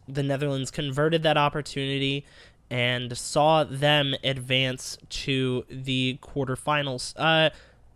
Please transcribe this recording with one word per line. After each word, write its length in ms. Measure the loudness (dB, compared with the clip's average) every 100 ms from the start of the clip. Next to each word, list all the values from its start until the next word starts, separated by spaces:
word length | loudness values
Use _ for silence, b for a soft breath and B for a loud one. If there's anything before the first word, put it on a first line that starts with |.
| -10
the 140 | -4
Netherlands 480 | -2 0 -2 -2 -6
converted 520 | -6 -4 0 2 2
that 140 | 2 4
opportunity 880 | 2 0 -8 -6 -4 -2 0 -2 -6 b b b -8
and 460 | -2 0 0 -4 -8
saw 480 | -2 4 6 6
them 500 | 2 2 4 4 2 0
advance 760 | -2 -4 0 2 2 -2 -8 -14 -10
to 560 | -8 -2 0 0 -2 -6
the 480 | -10 -2 0 0 -2
quarterfinals. 920 | -8 -4 -4 -2 0 0 0 -4 -8 -2
Uh, 340 | 2 4 4 b b b -20